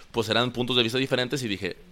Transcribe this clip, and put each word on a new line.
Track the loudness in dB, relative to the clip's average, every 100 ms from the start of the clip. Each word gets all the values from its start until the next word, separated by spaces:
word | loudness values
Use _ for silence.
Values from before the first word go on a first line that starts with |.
| -6
pues | -2 2
eran | 2 2
puntos | 0 0 2
de |
vista | 2 2
diferentes | 0 0 0 -2
y | -4
dije, | -4 -4 -8 -10